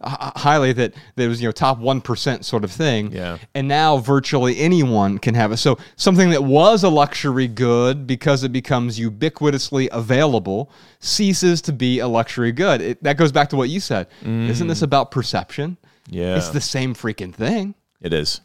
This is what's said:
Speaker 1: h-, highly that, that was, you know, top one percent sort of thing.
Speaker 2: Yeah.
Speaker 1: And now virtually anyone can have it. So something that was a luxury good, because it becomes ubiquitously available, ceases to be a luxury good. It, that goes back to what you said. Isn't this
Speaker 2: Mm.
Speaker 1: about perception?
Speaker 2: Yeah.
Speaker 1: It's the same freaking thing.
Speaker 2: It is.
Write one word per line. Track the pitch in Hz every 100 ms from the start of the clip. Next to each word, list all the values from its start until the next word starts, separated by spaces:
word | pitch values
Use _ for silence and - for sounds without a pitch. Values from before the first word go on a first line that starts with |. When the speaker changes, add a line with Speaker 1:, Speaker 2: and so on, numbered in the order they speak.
Speaker 1:
h-, | - 135 135 -
highly | - 151 135
that, | 120 113 - - -
that | 120
was, | 117
you | 117
know, |
top | 107 135 123
one | 117 135
percent | - 117 - 120
sort | - 117
of | 101
thing. | - 160 113 104
Speaker 2:
Yeah. | 90 90 85 -
Speaker 1:
And | 139 139
now | 147 151 143
virtually | 117 139 131 143 127 120
anyone | 156 180 135 110 98 98
can | -
have | 117 107
it. | 113
So | 147 120 - _
something | - 180 185
that | 156
was | 139 143 180 220
a | 190
luxury | 151 143 - 147 127 131
good, | 110 127 120 123 139 127
because | 127 156 139
it | 127
becomes | 123 - 131 120 110
ubiquitously | 117 104 156 - 147 139 - 139 131
available, | 117 107 127 151 117 95 98 143 _ - _
ceases | - - 202 175 180 165
to | -
be | 135 123 123
a | 123
luxury | 117 113 - 117
good. | 120 190 131
It, | 90 123
that | 151 143
goes | 160
back | 143 143
to | 139
what | 127
you | 180
said. | - 107 87 -
Isn't | - 113 117 120 170
this | 160
Speaker 2:
Mm. |
Speaker 1:
about | 147 139 127
perception? | 135 120 98 - - 147 180 _ _ -
Speaker 2:
Yeah. | 87 87 92
Speaker 1:
It's | 85
the | 143
same | - 139 131
freaking | 117 117 107 92
thing. | 90 113 220 196 196 _ _
Speaker 2:
It | 87
is. | 78 76 -